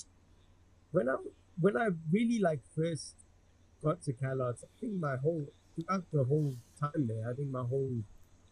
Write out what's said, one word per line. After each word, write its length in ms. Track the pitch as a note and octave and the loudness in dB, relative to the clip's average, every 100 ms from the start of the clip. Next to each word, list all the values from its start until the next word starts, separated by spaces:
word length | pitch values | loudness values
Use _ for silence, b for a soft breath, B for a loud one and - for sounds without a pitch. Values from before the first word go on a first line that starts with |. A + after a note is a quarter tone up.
| - - - - - - - - - | -20 -20 -20 -20 -20 -20 -20 -20 -2
when 160 | E3 A#3+ | 0 2
I, 80 | C4+ F#4+ - - - | -2 -6 -16 -12 2
when 160 | F3+ A#3+ | 2 4
I 120 | A3+ E3 D#3+ | 2 0 2
really, 260 | G3 A#3 A#3 | 2 4 4
like, 220 | F3+ D3+ - - | 2 2 -4 -2
first 380 | E3 D#3+ - - - - - - - - | 0 -2 -8 -18 -20 -20 -20 -20 -20 -4
got 200 | D3+ D#3 | -2 0
to 100 | - | -4
Cal 280 | A#2+ C3+ C3 | -4 -2 0
Arts, 200 | B2 A#2+ | -2 -4
I 40 | - - | -10 -8
think 140 | B3 F#3+ | -6 -2
my 160 | D3+ B2+ | -2 0
whole, 300 | D3 E3+ C#3+ - - | 0 0 -4 -12 -12
throughout 300 | - E3 F#3+ - | -8 -2 -2 0
the 120 | D3 | 2
whole 300 | B2 D3+ D3 B2 - - | 4 4 2 -2 -12 -6
time 260 | D3 D#3 A#2+ | -2 0 -2
there, 200 | A2 A2+ | -2 -4
I 60 | |
think 160 | B2+ C#3+ | -4 -4
my 120 | B2+ | -4
whole 280 | A#2+ C3+ C3+ A#2+ G#2+ - - - - | -2 -2 -2 -4 -6 -14 -20 -20 -2